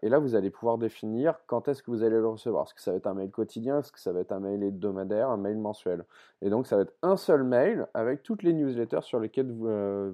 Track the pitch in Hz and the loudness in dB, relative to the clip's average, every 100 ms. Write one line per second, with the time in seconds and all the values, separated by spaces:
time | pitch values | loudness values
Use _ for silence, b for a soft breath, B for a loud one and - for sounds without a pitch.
0 | 110 139 143 110 95 - 117 117 113 - | 2 2 4 2 0 -2 -2 0 -2 -4
1 | 110 113 151 160 - 117 147 131 - 117 | -6 -2 -2 -2 -4 -4 -2 -4 -4 0
2 | 113 113 113 110 117 87 - - - 92 | 2 2 2 -2 -2 -2 -4 -6 -4 -2
3 | 101 95 95 - 107 113 117 143 139 - | -2 -4 -6 -4 -6 -4 -2 -2 -2 -6
4 | - 90 90 98 98 101 101 95 101 95 | -4 -4 -4 -4 -4 -2 -2 -2 -4 -4
5 | 95 104 131 110 98 107 107 107 92 87 | -2 0 0 0 -2 -4 -4 -6 -4 -4
6 | - b b b 98 110 127 104 95 - | -6 b b b 0 0 2 2 2 0
7 | 175 185 - 151 127 123 165 208 104 - | 2 2 4 4 4 4 4 2 -2 -2
8 | 117 143 - 208 170 160 139 120 117 165 | -2 -2 -6 -2 2 2 2 0 -2 -2
9 | - 123 110 - 131 113 113 104 101 101 | -2 -2 -2 -2 -2 -2 -2 0 0 -2
10 | 98 | -4